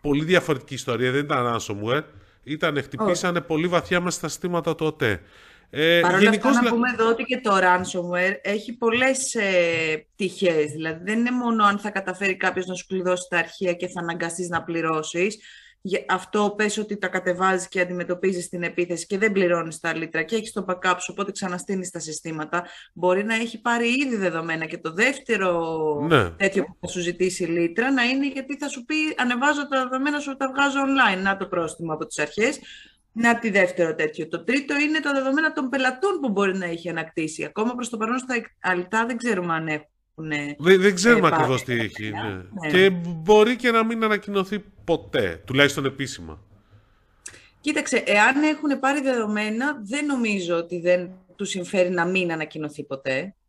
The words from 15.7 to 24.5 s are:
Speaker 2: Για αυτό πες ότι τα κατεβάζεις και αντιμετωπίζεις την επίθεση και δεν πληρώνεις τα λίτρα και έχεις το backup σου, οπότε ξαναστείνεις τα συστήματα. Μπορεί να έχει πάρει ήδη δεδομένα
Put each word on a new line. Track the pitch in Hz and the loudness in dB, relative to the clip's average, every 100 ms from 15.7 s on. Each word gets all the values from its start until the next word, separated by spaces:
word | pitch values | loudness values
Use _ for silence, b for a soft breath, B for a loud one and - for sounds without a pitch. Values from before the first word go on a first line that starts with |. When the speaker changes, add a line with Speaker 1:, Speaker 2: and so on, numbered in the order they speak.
| B 196 | B -4
Speaker 2:
Για | 190 - | -4 0
αυτό | 185 - 214 208 208 | -2 0 0 0 0
πες | 208 208 | -2 -2
ότι | 214 208 | -6 -4
τα | 180 | -2
κατεβάζεις | 185 180 175 190 185 175 | -2 -2 2 2 2 -2
και | 190 | -2
αντιμετωπίζεις | 180 180 175 180 196 180 175 | -2 -2 -4 -2 -2 -2 -6
την | 175 | -6
επίθεση | 170 170 175 170 - | -4 -4 -4 -4 -4
και | 196 | 0
δεν | 214 | 2
πληρώνεις | 196 180 175 165 156 | 4 2 2 -2 -6
τα | 170 165 | -4 -4
λίτρα | 160 165 | -4 -4
και | 160 226 | -2 -4
έχεις | 220 | -4
το | 208 185 | -8 -6
backup | 185 - 180 | -2 0 0
σου, | - | -4
οπότε | 175 196 | -6 -6
ξαναστείνεις | 196 185 180 - 190 180 | -6 -6 -8 -4 -4 -4
τα | 170 | -10
συστήματα. | 156 151 165 156 151 175 175 B B | -10 -10 -8 -8 -4 -4 -6 B B
Μπορεί | - 180 185 | -2 2 2
να | 208 226 | 0 -2
έχει | 233 226 | -2 -4
πάρει | 240 233 233 | -2 0 2
ήδη | 254 277 226 | 0 0 0
δεδομένα | 185 165 165 | 0 -2 -4